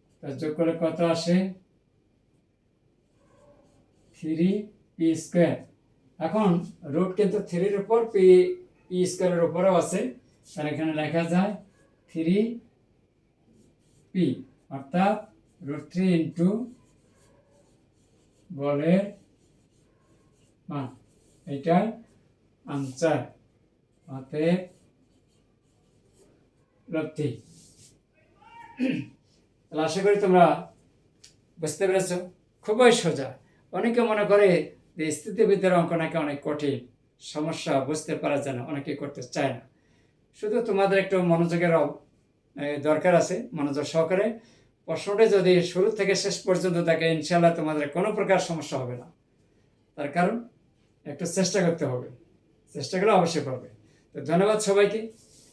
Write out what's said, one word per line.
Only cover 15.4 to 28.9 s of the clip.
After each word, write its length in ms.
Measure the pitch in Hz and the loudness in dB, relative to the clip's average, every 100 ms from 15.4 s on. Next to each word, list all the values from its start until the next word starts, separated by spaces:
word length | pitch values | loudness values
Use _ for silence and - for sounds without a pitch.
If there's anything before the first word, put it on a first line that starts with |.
| _ _ | _ _
রুট 280 | 139 147 - | -10 -10 -8
থ্রি 320 | 175 190 170 | -2 2 2
into 420 | 147 - 180 220 247 - _ _ _ _ _ _ _ _ _ _ _ _ _ _ _ _ - | 0 0 0 0 -4 -14 _ _ _ _ _ _ _ _ _ _ _ _ _ _ _ _ -18
বলের 600 | 139 143 143 160 190 208 - _ _ _ _ _ _ _ _ _ _ _ _ _ _ - | -6 -2 0 2 2 0 -8 _ _ _ _ _ _ _ _ _ _ _ _ _ _ -12
মান, 260 | 143 123 - _ _ _ _ - | -10 -10 -12 _ _ _ _ -12
এটাই 400 | 139 165 175 226 - - _ _ _ _ _ - | -6 2 2 2 -4 -16 _ _ _ _ _ -10
আনসার, 680 | 143 135 - 165 139 - - _ _ _ _ _ _ - | -8 -8 -2 0 0 -4 -16 _ _ _ _ _ _ -18
অতএব 520 | 131 131 151 165 185 185 - _ _ _ _ _ _ _ _ _ _ _ _ _ _ _ _ _ _ _ _ - - | -16 -10 -2 0 0 -2 -18 _ _ _ _ _ _ _ _ _ _ _ _ _ _ _ _ _ _ _ _ -10 -6
লব্ধি। 460 | - - 143 120 - - - - - _ _ _ _ _ - - - - 254 | -6 -6 -6 -6 -14 -20 -20 -20 -20 _ _ _ _ _ -20 -20 -20 -6 -4